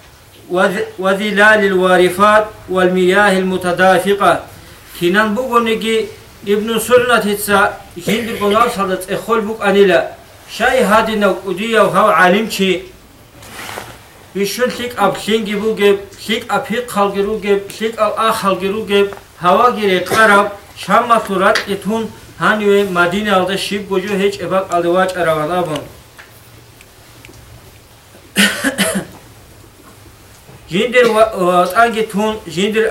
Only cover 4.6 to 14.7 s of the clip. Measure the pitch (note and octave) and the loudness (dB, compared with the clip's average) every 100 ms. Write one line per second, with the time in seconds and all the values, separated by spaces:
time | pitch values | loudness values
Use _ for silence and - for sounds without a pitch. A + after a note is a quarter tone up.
4.6 | - - - - F3 G3 A3 G#3 C4 A#3+ | -20 -20 -18 -4 0 2 0 -2 -2 0
5.6 | A3+ A3 A3 A3 - - - - G3+ G#3+ | 0 -2 -2 -2 -4 -10 -20 -12 -2 -2
6.6 | A3+ A3+ - B3 A#3+ A#3 G#3 G3+ - G3 | 0 -4 2 2 4 0 0 -2 0 2
7.6 | G3+ - - F3 E3+ A3+ A3+ - G3+ G#3+ | 0 -2 -16 -12 -4 -4 -4 -4 0 2
8.6 | A#3+ F#3 F#3+ F#3 - F#3+ - A3+ G#3 A3 | 2 0 -4 -4 -6 -8 -2 -2 -2 -4
9.6 | G3+ G3 G3 D#3+ - - - - - - | 0 4 6 4 0 -8 -20 -20 -16 -4
10.6 | A#3+ C4 F#3+ G#3+ A3 G#3 G3+ F3+ F#3+ F3 | 0 2 2 2 2 0 0 0 -4 -6
11.6 | A3+ A3 F3+ F3 G#3 D#3+ F3+ G3 A3 - | -2 2 2 2 2 4 4 4 0 -2
12.6 | F#3+ F3 - - - - - - - - | -2 -2 -6 -20 -20 -20 -20 -20 -20 -16
13.6 | - - - - - - - F#3+ G3 - | -14 -14 -14 -18 -20 -20 -12 -4 -4 -2
14.6 | B3 | -4